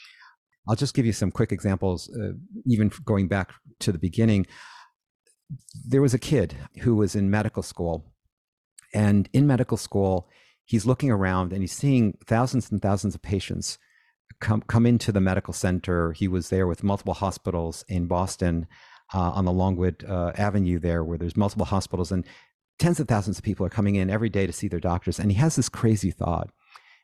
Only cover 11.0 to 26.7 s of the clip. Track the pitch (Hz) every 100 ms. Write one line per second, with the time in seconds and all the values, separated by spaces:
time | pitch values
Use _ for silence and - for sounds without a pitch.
11 | 143 104 95 92 90 95 92 - 143 131
12 | 107 - - 113 131 131 - 101 101 101
13 | 104 - - 98 - 85 - - _ _
14 | _ _ _ - - 107 - 117 120 117
15 | - 101 95 92 - - 95 90 - 87
16 | 85 82 98 90 82 95 92 82 101 101
17 | 98 87 98 - - 87 82 - - 90
18 | 87 87 92 - 90 82 82 - - -
19 | - 95 87 98 90 92 95 90 90 82
20 | - 92 87 - 101 101 90 87 85 85
21 | 80 82 85 107 101 - 87 95 - 90
22 | 90 92 - - _ _ _ - 165 175
23 | 131 107 98 95 - 95 90 - 101 101
24 | 92 107 113 95 92 - 101 87 90 87
25 | - - 104 98 160 147 123 - 117 104
26 | 95 - 82 82 - _ _